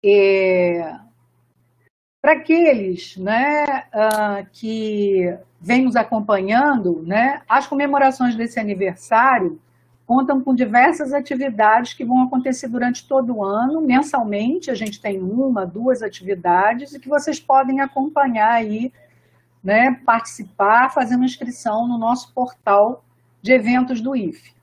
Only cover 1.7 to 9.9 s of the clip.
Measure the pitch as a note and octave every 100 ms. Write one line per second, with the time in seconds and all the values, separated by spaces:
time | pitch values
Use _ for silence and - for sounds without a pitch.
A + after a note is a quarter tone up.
1.7 | _ _ _ _ _ C#4+ D#4 - E4 E4+
2.7 | B3 G3 F3 - F#3+ F#3 A3+ C#4 D4+ D4
3.7 | C4 - A3 A3 G#3+ G#3 G3+ G3 - A3
4.7 | A3 G#3+ G#3 G3+ F#3+ F3+ F3+ - _ E3+
5.7 | B3 C4 A#3 A3 A3 G#3 G3+ F#3+ A3+ C#4+
6.7 | C4 F3+ E3 E3 G3+ B3 C#4+ _ A#3+ C4
7.7 | C#4 C#4+ C#4 C4+ B3+ B3 A3+ A#3 A#3 G#3
8.7 | G3 F#3+ F3+ - A3+ C4 B3 F#3 - _
9.7 | _ _